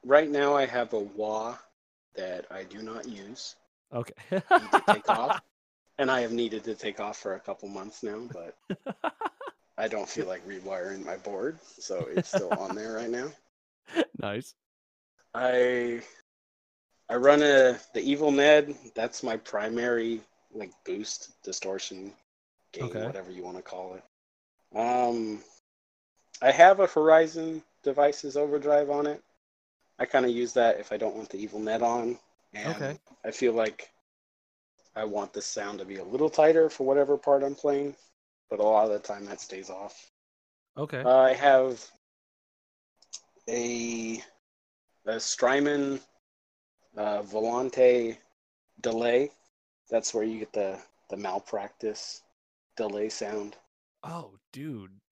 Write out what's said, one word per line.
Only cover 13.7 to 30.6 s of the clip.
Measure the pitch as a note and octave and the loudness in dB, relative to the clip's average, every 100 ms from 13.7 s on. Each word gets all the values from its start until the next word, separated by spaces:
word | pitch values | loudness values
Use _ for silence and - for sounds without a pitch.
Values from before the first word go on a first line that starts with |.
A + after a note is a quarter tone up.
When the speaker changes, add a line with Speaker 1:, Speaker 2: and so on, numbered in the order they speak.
| _ _ E4+ - - | _ _ -4 -4 -4
Speaker 2:
Nice. | G3+ D#3+ - _ _ _ _ _ _ _ _ | -8 -8 -10 _ _ _ _ _ _ _ _
Speaker 1:
I, | A2+ B2+ B2 B2 B2 A#2+ A#2 - - _ _ _ _ _ _ _ _ - | -4 0 4 4 2 -2 -4 -8 -20 _ _ _ _ _ _ _ _ -6
I | A#2+ | 4
run | C3+ D3 | 6 8
a, | D3 C#3 B2+ B2 - | 8 8 8 4 -6
the | A2+ | -4
Evil | B2 C#3+ D3+ | -2 2 4
Ned. | C#3 D3 D3+ D3 C#3 A#2 A2 | 6 8 8 6 -8 -12 -6
That's | A#2 - | -6 -4
my | B2+ A2+ | -6 -6
primary, | - G#2+ G#2+ A#2 B2 A#2+ A2+ A2+ - _ _ | -4 -6 -4 -2 0 0 -2 -4 -10 _ _
like, | A2 F#2+ _ - | -14 -14 _ -10
boost, | F#2+ G#2+ - - _ | -8 -8 -10 -14 _
distortion, | - F#2 F#2+ F#2+ - F#2+ G2 - _ _ _ _ _ | -12 -8 -6 -6 -8 -12 -14 -18 _ _ _ _ _
gain, | - B2 | -10 -8
Speaker 2:
Okay. | A2 A2 | -6 -8
Speaker 1:
whatever | G2 F2+ | -8 -12
you | F#2 | -14
wanna | F2+ F#2 | -12 -12
call | - F#2 F#2 F#2 | -12 -12 -12 -14
it. | _ _ _ _ _ _ _ G#2 | _ _ _ _ _ _ _ -2
Um, | A#2 B2 A#2+ A#2+ A2 G#2+ - _ _ _ _ _ _ _ _ - | 0 2 2 0 -4 -8 -14 _ _ _ _ _ _ _ _ 0
I | B2+ | 2
have | C3+ F3 G3 | 8 8 8
a | F#3+ | 4
Horizon | - D#3 D#3+ D#3+ E3 E3 D#3+ - _ | 4 6 6 6 -2 -8 -8 -12 _
Devices | - C3+ C#3+ C#3+ C#3+ C#3 | -4 2 2 0 -6 -4
overdrive | D3 C#3+ C#3+ D3 C#3+ | -2 -2 2 2 2
on | C#3+ D3 | -2 -2
it. | D3 _ _ _ _ _ _ _ - | -6 _ _ _ _ _ _ _ -8
I | B2 | 0
kinda | C#3 B2+ | 2 2
use | A#2+ A#2+ | 0 0
that | B2+ | 4